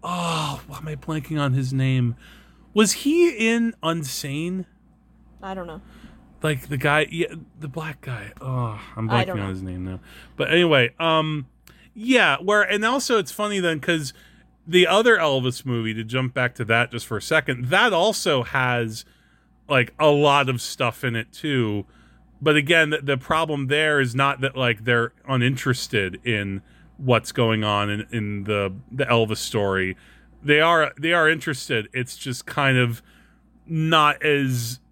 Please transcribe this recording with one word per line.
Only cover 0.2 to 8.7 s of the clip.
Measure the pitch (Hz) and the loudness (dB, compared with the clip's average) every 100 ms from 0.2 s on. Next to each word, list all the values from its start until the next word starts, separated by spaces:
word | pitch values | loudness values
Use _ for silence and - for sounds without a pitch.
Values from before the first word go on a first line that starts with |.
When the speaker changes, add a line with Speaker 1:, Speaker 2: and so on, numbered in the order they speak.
| 170 160 151 135 - | -4 -4 -4 -8 -12
Speaker 1:
why | 139 | -14
am | 156 | -10
I | |
blanking | 151 - 156 147 156 | -10 -6 -6 -4 -2
on | 143 | 0
his | 131 131 | 0 0
name? | 135 131 131 120 117 - - - _ _ | 0 0 2 0 -2 -12 -20 -20 _ _
Was | 208 214 | 2 2
he | - 277 330 339 | 2 0 4 4
in | 240 226 233 233 - | 4 0 2 0 -2
Unsane? | 156 165 143 - 147 143 170 185 180 _ _ _ _ _ _ - | -2 -2 -4 -8 -6 -6 -4 -6 -8 _ _ _ _ _ _ -16
Speaker 2:
I | 190 | -12
don't | 190 175 | -10 -10
know. | 156 - - - - - - | -14 -16 -20 -20 -20 -20 -6
Speaker 1:
Like, | 156 143 - | -4 -4 -4
the | 139 | -2
guy, | 147 147 156 | 0 2 0
yeah, | 165 170 165 - - | -2 -4 -6 -16 -16
the | 156 | -12
black | 147 156 147 | -10 -12 -12
guy. | - 117 101 - | -10 -10 -10 -14
Oh, | 131 127 120 | -6 -4 -4